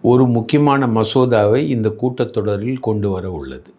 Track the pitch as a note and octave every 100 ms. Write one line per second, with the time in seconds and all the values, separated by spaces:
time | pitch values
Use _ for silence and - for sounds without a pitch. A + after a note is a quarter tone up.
0 | A2+ B2+ B2+ A#2 A2 D3+ D3 C#3 B2+ A2
1 | G#2+ C3 B2+ A2+ G#2 A#2+ D#3 A#2+ G#2+ G#2+
2 | B2+ B2 B2 A2+ G#2 G2+ A2+ C3 - G#2+
3 | G2+ F#2 F#2+ E2 C2+ C2 -